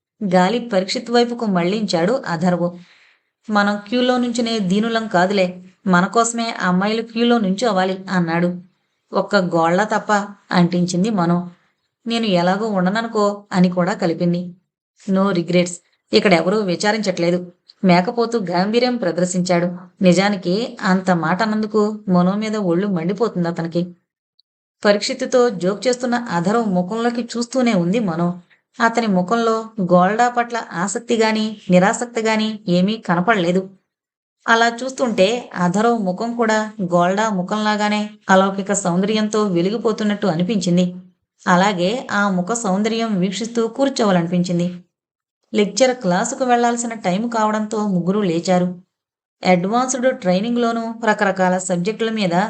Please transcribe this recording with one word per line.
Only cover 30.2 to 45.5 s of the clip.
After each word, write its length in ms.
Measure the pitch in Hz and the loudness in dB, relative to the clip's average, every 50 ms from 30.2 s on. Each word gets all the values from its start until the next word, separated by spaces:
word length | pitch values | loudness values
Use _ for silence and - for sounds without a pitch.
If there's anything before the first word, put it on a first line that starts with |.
| 240 247 | 2 2
పట్ల 280 | 240 240 240 233 233 226 - - - | 2 0 -2 -2 -4 -8 -8 -8 -6
ఆసక్తి 440 | 170 175 202 - 240 233 - 240 | -6 -4 -4 -4 -4 -4 -2 0
గాని, 280 | 220 220 220 220 214 214 220 214 - - - | 2 2 2 2 0 -2 -4 -6 -6 -2 2
నిరాసక్తి 520 | 180 180 180 202 226 - 247 240 240 226 220 | 4 6 6 4 2 0 -4 -6 -4 -2 0
గాని 260 | 220 220 214 214 214 220 208 - - | 0 0 0 0 -2 -4 -6 -4 0
ఏమీ 260 | 175 175 180 196 220 | 0 2 2 2 0
కనపడలేదు. 680 | 220 - - 175 170 180 202 226 208 170 170 180 190 185 - - - _ _ _ _ _ _ _ _ _ _ _ _ - | -2 -4 -2 0 0 2 2 2 2 2 0 0 0 -2 -4 -10 -20 _ _ _ _ _ _ _ _ _ _ _ _ -2
అలా 220 | - 233 226 233 233 | 0 2 2 2 2
చూస్తుంటే 600 | 233 233 254 262 262 - 269 240 214 - - 202 233 247 - - - | 0 -4 -8 -8 -6 -4 -2 0 2 2 2 2 2 -2 -6 -8 -6
అధరవ్ 440 | - 180 175 170 202 214 233 240 226 202 | -2 -2 0 2 2 2 2 2 0 0
ముఖం 280 | 185 180 185 220 233 240 | -2 -4 -4 -4 -4 -2
కూడా 220 | 233 233 220 220 214 214 214 208 214 196 | -2 0 0 0 0 -2 -4 -6 -6 -4
గోల్డా 420 | 170 175 175 175 175 190 202 220 226 | 0 2 2 2 2 2 0 0 0
ముఖంలాగానే 760 | 208 185 180 190 208 214 214 214 214 208 208 208 208 208 208 208 - - _ - | -2 -2 -4 -4 -4 -2 -2 0 0 0 0 0 0 -2 -4 -6 -10 -8 _ 2
అలౌకిక 420 | 190 190 190 196 190 196 190 190 202 | 4 4 4 4 0 -4 -4 -4 -4
సౌందర్యంతో 680 | 190 - 165 165 180 196 202 220 214 214 214 214 214 214 | -2 -2 -2 0 0 0 0 0 0 -2 0 0 0 0
వెలిగిపోతున్నట్టు 840 | 208 180 170 170 190 208 233 226 233 214 214 220 208 202 202 - | 2 2 0 0 0 0 -2 -2 -2 -2 0 0 -2 -2 0 0
అనిపించింది. 600 | 196 165 160 180 180 233 202 180 180 175 175 180 180 180 - - - _ _ _ _ _ _ - | -2 0 0 0 0 -2 -2 0 2 2 2 2 2 -2 -6 -16 -20 _ _ _ _ _ _ -2
అలాగే 460 | 196 185 175 185 208 208 170 175 185 220 262 269 - | 2 4 4 4 2 2 0 0 0 -2 -2 -4 -4
ఆ 120 | - 202 202 202 | -2 0 0 0
ముఖ 220 | 190 180 175 180 226 | 0 0 -2 -2 -4
సౌందర్యం 600 | 233 233 202 185 190 208 226 220 226 233 226 214 185 | -4 -2 -2 0 0 0 0 0 -2 -2 -2 0 0
వీక్షిస్తూ 420 | 175 196 185 - 233 214 233 240 226 226 | 0 0 -2 -4 -6 -4 -2 -2 -2 -2
కూర్చోవాలనిపించింది. 960 | 226 - 269 269 269 - 233 202 190 175 170 170 180 180 175 180 180 170 175 180 180 175 - _ _ _ _ _ _ _ _ _ _ _ _ _ | 0 0 0 0 0 2 2 2 2 2 2 0 0 0 0 0 0 -2 -2 -2 -4 -8 -16 _ _ _ _ _ _ _ _ _ _ _ _ _